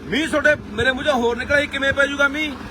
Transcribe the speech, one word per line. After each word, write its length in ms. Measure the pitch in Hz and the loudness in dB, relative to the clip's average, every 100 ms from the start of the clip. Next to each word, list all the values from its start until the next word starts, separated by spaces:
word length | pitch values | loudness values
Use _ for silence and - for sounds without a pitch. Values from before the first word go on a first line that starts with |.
ਮੀਂਹ 240 | - 220 311 | -4 -4 0
ਤੁਹਾਡੇ, 280 | 294 285 294 - | 2 2 2 -2
ਮੇਰੇ 200 | 208 247 | -2 0
ਮੂੰਹ 140 | 262 294 | 0 0
ਚੋਂ 80 | |
ਹੋਰ 240 | 262 233 240 | 2 2 -2
ਨਿਕਲਿਆ, 280 | 254 285 285 | 0 0 0
ਕਿਵੇਂ 260 | 277 269 | -2 -2
ਪੈ 120 | 269 277 | 2 0
ਜਾਊਗਾ 200 | 285 285 | 2 0
ਮੀਂਹ? 260 | 285 302 240 202 | 0 -6 -6 -14